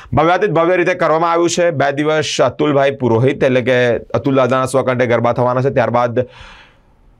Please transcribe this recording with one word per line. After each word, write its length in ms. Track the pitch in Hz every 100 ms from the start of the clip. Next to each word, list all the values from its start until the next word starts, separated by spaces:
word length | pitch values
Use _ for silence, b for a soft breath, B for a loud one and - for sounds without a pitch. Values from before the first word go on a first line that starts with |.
| B
ભવ્યાતિથિ 400 | 127 160 185 202
ભવ્ય 240 | 160 165 180
રીતે 180 | 175
કરવામાં 380 | 175 165 160 170
આવ્યું 180 | 170 170
છે. 200 | 170 175
બે 220 | 143 139
દિવસ 480 | 139 151 156 147 -
અતુલભાઈ 500 | 135 - 151 139 139
પુરોહિત, 540 | - 123 113 131 -
એટલે 160 | 143 127
કે 360 | 120 123 123 117
અતુલ 400 | - 123 139 135
દાદાના 300 | 123 131 131
સ્વકંઠે 400 | 135 123 120 123
ગરબા 260 | 117 120
થવાના 280 | 120 123 123
છે, 100 | 135
ત્યારબાદ 560 | 131 117 117 123 120 - B B B B B B _ _